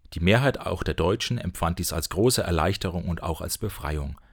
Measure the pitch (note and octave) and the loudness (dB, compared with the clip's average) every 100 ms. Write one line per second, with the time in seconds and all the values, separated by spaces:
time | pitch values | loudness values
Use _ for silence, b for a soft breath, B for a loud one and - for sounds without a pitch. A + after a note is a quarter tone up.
0 | b - F2 A2+ C#3 - - F2+ - - | b 0 4 6 4 2 -4 -2 -2 0
1 | E2+ A2+ - A#2+ F2+ - E2+ F2 E2+ D#2+ | 2 0 -2 -2 -4 -2 -2 0 -2 -2
2 | - F#2 A#2+ B2 F2 E2 D#2+ G2+ F#2+ E2+ | -4 2 4 4 2 2 2 0 -2 -4
3 | E2+ E2+ E2+ E2 E2 - G#2+ - C#2+ D2+ | -2 -4 -4 -6 -6 -6 -6 -6 -4 -4
4 | C#2+ - b | -4 -8 b